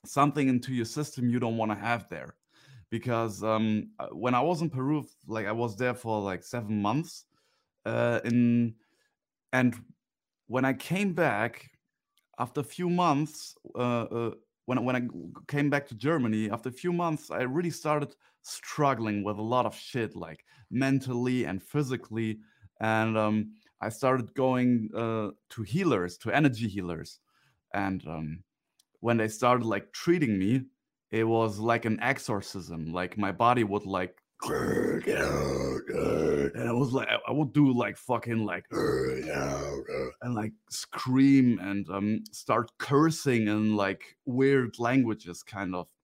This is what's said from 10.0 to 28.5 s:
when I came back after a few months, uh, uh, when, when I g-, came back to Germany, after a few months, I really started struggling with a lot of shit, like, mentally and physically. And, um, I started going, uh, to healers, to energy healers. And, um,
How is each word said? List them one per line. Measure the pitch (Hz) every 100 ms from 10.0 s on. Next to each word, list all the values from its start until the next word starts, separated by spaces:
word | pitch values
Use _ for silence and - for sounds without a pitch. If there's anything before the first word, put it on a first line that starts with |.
| _ _ _ _ _
when | 120
I | 131
came | 135 - 180 202
back | 175 156 104 117 - - _ _ _ _ _ _ -
after | 120 -
a |
few | 139 - 180
months, | 175 175 143 156 - - - - -
uh, | 123 120
uh, | 113 117 117 - _ _ -
when, | 123
when | 123 127
I |
g-, | 120 - 85 - -
came | 143 143
back | 143 143
to | 110
Germany, | 131 165 120 107 107
after | 110 131
a |
few | 123 175
months, | 175 170 156 -
I | 80
really | 127 143 175
started | - 156 151 147 - _ _
struggling | - - - - 143 123 110 104
with | 98 104
a |
lot | 110 123 117
of | -
shit, | - 127 110 -
like, | 82 78 _ - -
mentally | 120 135 135 127 120 127 127 82
and | 92
physically. | - 147 135 127 - 110 110 107 - _ - _
And, | 110 110 113 110
um, | 107 107 107 - _ _
I | 107
started | 113 131 131 120
going, | - 131 127 123 120 107
uh, | 107 113 110 104 - _
to | -
healers, | 98 143 185 110 87 -
to | 107
energy | 135 151 113 113
healers. | 95 87 82 - - _ _ _ _ _
And, | 101 98 95 -
um, | 80 78 82 -